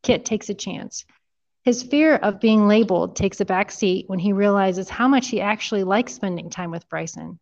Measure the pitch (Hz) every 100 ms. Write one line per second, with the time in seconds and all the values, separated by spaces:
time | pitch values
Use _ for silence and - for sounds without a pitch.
0 | - 208 - 220 - 202 196 156 - -
1 | - _ _ _ _ _ - 247 - 285
2 | 311 277 208 196 226 214 208 214 226 175
3 | 165 - 196 - 196 185 202 - 202 185
4 | - 185 196 196 202 202 190 180 190 -
5 | 254 277 254 214 202 214 - 208 185 202
6 | 247 - 196 175 165 - 175 165 _ 160
7 | 165 160 160 175